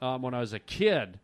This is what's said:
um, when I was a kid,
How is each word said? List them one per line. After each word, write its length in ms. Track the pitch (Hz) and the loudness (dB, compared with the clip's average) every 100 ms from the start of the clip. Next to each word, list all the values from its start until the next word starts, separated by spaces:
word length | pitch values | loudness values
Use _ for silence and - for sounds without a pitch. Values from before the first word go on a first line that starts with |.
um, 200 | 127 131 | -4 -4
when 120 | 127 | -4
I 60 | 123 | -2
was 140 | 113 | -4
a 60 | 107 | -6
kid, 600 | - - 208 160 98 95 | -8 2 4 4 0 -10